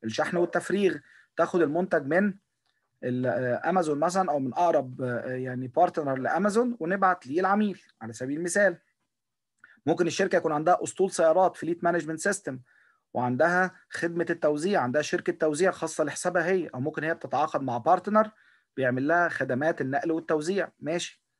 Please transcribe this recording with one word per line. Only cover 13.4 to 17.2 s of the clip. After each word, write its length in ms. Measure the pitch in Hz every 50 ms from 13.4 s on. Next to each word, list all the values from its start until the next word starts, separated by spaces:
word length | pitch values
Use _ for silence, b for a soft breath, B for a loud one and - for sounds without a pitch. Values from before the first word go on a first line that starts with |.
| 156 170 175 180 185 180 b b b b
خدمه 360 | - - 170 170 170 175 165 165
التوزيع، 520 | 170 165 - 151 151 147 156 196 208 170
عندها 200 | 127 123 127 151
شركه 320 | 147 - - 175 - - 170
توزيع 380 | - 165 156 151 147 185 185
خاصه 320 | 170 - 170 156 - - 156
لحسابها 420 | 143 - - - 180 175 180 160
هي، 220 | 175 190 190 156 -
او 120 | - 123
ممكن 240 | 131 151 151 160 151
هي 100 | 160 165
بتتعاقد 480 | -